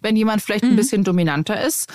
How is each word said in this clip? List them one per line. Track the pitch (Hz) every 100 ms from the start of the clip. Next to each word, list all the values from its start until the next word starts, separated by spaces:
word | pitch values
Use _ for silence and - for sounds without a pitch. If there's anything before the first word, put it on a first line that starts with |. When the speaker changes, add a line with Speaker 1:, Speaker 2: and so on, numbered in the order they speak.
Speaker 1:
wenn | 214 214
jemand | 220 214
vielleicht | - 214
ein | 240
Speaker 2:
Mhm. | 202
Speaker 1:
bisschen | 233 208
dominanter | 190 180 165 143 160 214
ist. | 294 - -